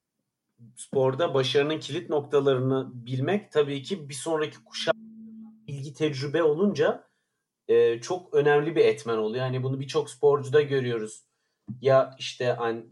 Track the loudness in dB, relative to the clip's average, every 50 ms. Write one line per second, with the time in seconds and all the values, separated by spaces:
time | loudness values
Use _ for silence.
0 | _ _ _ _ _ _ _ _ _ _ _ _ -20 -20 _ -20 -18 -6 -2 0
1 | 0 0 0 0 -2 0 0 0 0 2 2 2 2 2 -2 -6 -6 -8 -8 -8
2 | -6 -4 -4 -4 -2 0 0 2 4 4 2 2 2 0 0 0 -2 -6 -10 -14
3 | -10 -8 -6 -4 -2 0 -2 -2 -4 -2 0 0 0 0 -2 -6 -8 -8 -8 -8
4 | -8 -12 -14 -10 -6 -4 -2 -2 -2 -4 -6 -12 _ _ -12 -4 -2 -2 -2 -2
5 | -6 -14 -20 -20 -20 -18 -18 -18 -18 -20 -20 _ _ -12 -12 -10 -10 -12 -6 -2
6 | -2 -2 -2 -4 -4 -2 0 2 2 2 2 2 2 0 2 2 2 2 0 -2
7 | -8 _ _ _ _ _ _ _ _ _ _ _ _ 2 4 4 6 4 2 0
8 | -4 -6 -6 -6 -6 0 0 2 4 6 4 4 4 2 2 4 4 4 4 2
9 | -2 -4 -2 -2 -2 -2 -2 -4 -4 -4 -4 -4 -4 -4 -4 -6 -6 -4 -4 -4
10 | -4 -4 -4 2 4 4 4 4 0 2 2 2 2 2 0 -2 0 -2 -2 -4
11 | -4 -8 -10 -16 _ _ _ _ _ _ _ _ _ -16 -14 -2 2 4 4 4
12 | 4 2 -4 -10 -12 -12 -8 -4 -2 -2 -2 0 -2 -4 -4 -4 -8 -14